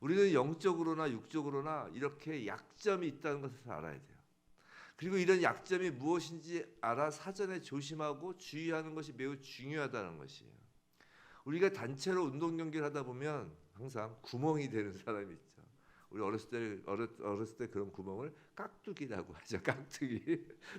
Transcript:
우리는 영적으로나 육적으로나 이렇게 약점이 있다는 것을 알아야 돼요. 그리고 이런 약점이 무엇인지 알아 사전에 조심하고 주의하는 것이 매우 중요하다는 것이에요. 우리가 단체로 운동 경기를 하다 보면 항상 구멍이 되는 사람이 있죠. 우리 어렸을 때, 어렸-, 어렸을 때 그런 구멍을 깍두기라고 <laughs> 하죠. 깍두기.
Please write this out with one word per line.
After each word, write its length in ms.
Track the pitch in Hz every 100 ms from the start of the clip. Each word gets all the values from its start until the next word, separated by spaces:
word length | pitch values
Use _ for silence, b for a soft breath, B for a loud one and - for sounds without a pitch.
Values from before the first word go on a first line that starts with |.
우리는 320 | 139 190 196
영적으로나 800 | 147 135 165 190 165 165 160 156
육적으로나 800 | 110 - 156 143 139 147 156 101
이렇게 520 | 98 139 143 156 151 104
약점이 640 | - - - 214 190 170
있다는 320 | 139 156 143
것을 180 | 135 120 123
알아야 240 | 80 80
돼요. 240 | 69 - - _ _ _ - B B B -
그리고 200 | 165 190
이런 260 | 175 185
약점이 480 | 165 - - 180 180
무엇인지 760 | 127 143 170 147 165 151 170 - -
알아 300 | 113 120 151
사전에 500 | 147 190 196 190 185
조심하고 760 | - 139 143 156 151 139 175 180
주의하는 580 | - 151 165 160 156
것이 180 | 156 151
매우 260 | 123 135 139
중요하다는 800 | 135 - 131 156 139 123 92 80
것이에요. 340 | 69 - 58 - - _ _ B B B B B
우리가 280 | 135 165 190
단체로 520 | 190 120 139 190 185
운동 320 | 156 139 165 165
경기를 300 | 160 156 147
하다 160 | 143
보면 500 | 127 127 147 147 90 80 -
항상 440 | 95 131 120 110 113
구멍이 460 | - 120 151 156 135
되는 260 | 110 101
사람이 400 | 95 117 104 98
있죠. 200 | 82 - - - - B B B
우리 120 | 104
어렸을 260 | 98 110 107
때, 340 | 117 113 98 -
어렸-, 340 | 101 113 -
어렸을 360 | 104 101 113 -
때 100 | 117
그런 240 | 101 98
구멍을 420 | 95 95 98 147 B B
깍두기라고 800 | - - - - 170 135 101 80
<laughs> 0 |
하죠. 260 | 80 - 95
깍두기. 840 | - 131 143 - 135 113 - 170 - - B